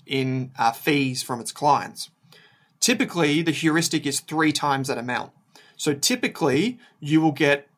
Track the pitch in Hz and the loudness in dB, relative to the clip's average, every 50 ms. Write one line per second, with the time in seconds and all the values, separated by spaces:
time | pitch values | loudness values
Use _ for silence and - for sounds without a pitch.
0 | _ - 143 135 131 131 131 131 127 131 - - 120 117 117 - - 160 147 143 | _ -6 -4 -2 -2 -2 -2 -4 -6 -6 -4 0 0 0 0 0 0 0 2 2
1 | 135 131 127 127 - - 127 117 110 - - - - 147 139 110 92 - - - | 0 0 -2 -4 -6 -6 -6 -8 -8 -10 -6 0 2 2 2 2 0 -4 -10 -14
2 | - - _ _ _ _ - - - _ _ _ _ _ _ _ - - 254 - | -16 -16 _ _ _ _ -20 -20 -20 _ _ _ _ _ _ _ 0 0 2 0
3 | 160 - - 170 165 151 147 165 165 160 147 131 160 160 151 170 165 - - 156 | -2 -2 0 0 2 2 2 2 0 0 -2 0 0 2 2 2 2 0 -2 -2
4 | - 143 135 - - - - - 156 156 147 - - 147 139 135 135 135 123 117 | -2 -2 -4 -4 -6 -4 -2 0 2 2 2 0 0 0 0 0 -2 -2 -4 -4
5 | 117 123 123 113 - - - _ _ _ - - - - _ - - 156 143 - | -4 -4 -4 -4 -6 -8 -14 _ _ _ -20 -20 -20 -20 _ -6 -2 -2 -2 0
6 | - - 247 247 269 - - - 170 143 127 147 190 240 247 - - - _ _ | 0 0 0 0 -2 -4 -2 0 0 2 2 2 0 0 -4 -8 -14 -20 _ _
7 | 156 143 156 156 160 160 143 - 156 143 143 143 - _ _ | -2 2 2 4 4 2 2 2 4 4 2 2 -2 _ _